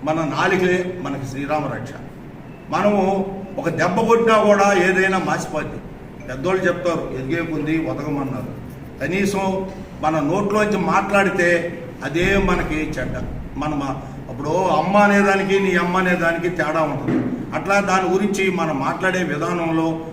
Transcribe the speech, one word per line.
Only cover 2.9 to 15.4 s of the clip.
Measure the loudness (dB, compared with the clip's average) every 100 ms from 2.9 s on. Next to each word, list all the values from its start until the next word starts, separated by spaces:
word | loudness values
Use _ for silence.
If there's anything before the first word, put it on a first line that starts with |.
| 4 2 0 -2 -6 -10 -6
ఒక | -4
దెబ్బ | 0 0 2
కొట్టినా | 4 4 6 4
కూడా | 6 6 6
ఏదైనా | 4 4 4 2 2
మాసిపోద్ది. | 0 -2 -2 -6 -6 -10 -14 -16 -16 -16 -12
పెద్దోళ్ళు | -6 0 2 2
చెప్తారు, | 0 0 -2 -4 -6
"ఎదిగే | -4 -4
కొద్ది | -2 -4 -2 -2 -2
ఉతకమన్నారు." | -4 -4 -4 -4 -6 -8 -10 -14 -14 -16 -8
కనీసం | -4 0 0 0 -2 -2 -4 -10 -14 -4
మన | 0 0
నోట్లోంచి | 0 0 2 2 2 2
మాట్లాడితే | 2 2 2 2 2 2 4 2 0 -8 -12 -10
అదే | -4 0 2 2
మనకి | 2 0 0
చెడ్డ. | -2 -2 -4 -4 -4 -6 -8 -8 -6
మన | -4
మా-, | -2 -4 -6 -8 -12 -12
అప్పుడు | -8 -2
అమ్మ | 0 2 2 4 6
అనేదానికి | 6 6 6 4